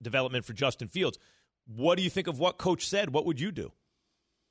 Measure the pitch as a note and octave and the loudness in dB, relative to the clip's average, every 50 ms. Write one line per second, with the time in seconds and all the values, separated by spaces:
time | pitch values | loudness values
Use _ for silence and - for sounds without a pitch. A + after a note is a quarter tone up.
0 | A#2+ A#2 G#2 C3 C3 B2+ B2+ B2 A#2+ - A2+ G2+ C#3+ C3 - - A#2+ G2+ - F#3 | -10 -2 0 0 0 2 0 -2 -4 -4 -4 0 0 0 0 0 -8 -6 -2 0
1 | F3+ C3 - - _ _ _ _ _ _ _ _ _ A#2+ A2 A#2 C3 E3 F3 F#3 | 0 0 0 -2 _ _ _ _ _ _ _ _ _ -16 -8 0 4 4 4 4
2 | F#3 E3+ - G3 F3 F3 D3+ B2 E3 F3+ - - - F#3 F3 - - - F#3+ G3+ | 2 0 0 -2 -4 -4 -2 0 0 0 0 2 0 0 2 2 0 -2 0 0
3 | G#3 D#3 B2+ D3+ - E3+ D#3+ B2 D#3 G#3+ F3+ B2 D#2 - - _ _ _ _ _ | 0 2 0 0 0 0 0 0 -2 -4 -4 -6 -8 -10 -10 _ _ _ _ _
4 | _ _ _ _ _ _ _ _ _ _ | _ _ _ _ _ _ _ _ _ _